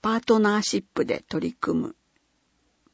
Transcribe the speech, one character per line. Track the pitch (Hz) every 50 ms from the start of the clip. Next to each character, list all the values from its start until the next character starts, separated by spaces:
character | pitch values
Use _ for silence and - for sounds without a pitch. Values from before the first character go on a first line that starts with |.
パ | - 214 220
ー | 233 -
ト | - 226 220
ナ | 214 208 208 214
ー |
シ | 208 - - 202
ッ | - _ -
プ | - -
で | - - - - -
取 | - 156 82 85
り | -
組 | _ - - 85 82
む。 | - - - _ _ _ _ _ _ _ _ _ _ _ _ _ _ _ _ _ _ _